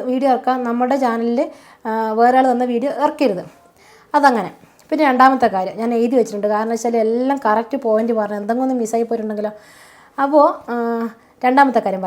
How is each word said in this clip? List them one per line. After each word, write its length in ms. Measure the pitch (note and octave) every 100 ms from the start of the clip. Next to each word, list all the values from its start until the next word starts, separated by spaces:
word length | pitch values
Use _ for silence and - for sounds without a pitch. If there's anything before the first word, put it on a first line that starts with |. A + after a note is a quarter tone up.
| B3+
വീഡിയോ 200 | B3+ C4+
ഇറക്കാൻ 320 | A#3+ B3+ B3+
നമ്മുടെ 320 | B3 A#3 B3 C#4
ചാനലിൽ, 360 | B3+ A#3 A#3 A#3+ D4+ - - - A3+
ആ, 40 | A3 A3 A3
വേറെ 180 | A#3+ C4
ആൾ 60 | C4
തന്ന 140 | A#3+ B3+
വീഡിയോ 200 | A#3 C#4 B3
ഇറക്കരുത്. 400 | D4 D4+ C4+ F3+ - - _ _ _ - _ D4
അതങ്ങനെ. 320 | C#4 A#3 F3+ - - _ _
പിന്നെ 160 | D4+ C#4+
രണ്ടാമത്തെ 380 | B3+ C4 C4 A#3
കാര്യം 220 | F#3+ F#3+ G3+
ഞാൻ 120 | A3+ A#3
എഴുതി 160 | A#3 B3+
വെച്ചിട്ടുണ്ട്. 280 | A3 G#3 G#3
കാരണം 260 | G#3+ A3+ A3+
വെച്ചാൽ 220 | A#3+ A#3
എല്ലാം 420 | A3 A#3+ C4 C#4 A3
കറക്റ്റ് 320 | G#3+ A3+ C#4 A3+
പോയിന്റ് 280 | A3 A3+
പറഞ്ഞ് 240 | A3 G#3 G#3
എന്തെങ്കിലും 240 | G#3 A#3+ C4
ഒന്ന് 100 | B3+
മിസ്സായി 220 | A3 A#3 A3+
പോയിട്ടുണ്ടെങ്കിലോ. 420 | A#3 G#3+ G#3 G#3 G#3+ - - - - - -
അപ്പോൾ, 220 | C#4 D4 D4+ - -
ആ, 20 | A#3+ A#3 A#3 A3+ - _ _ B3+
രണ്ടാമത്തെ 360 | C4 C#4 A#3 -
കാര്യം 160 | F#3+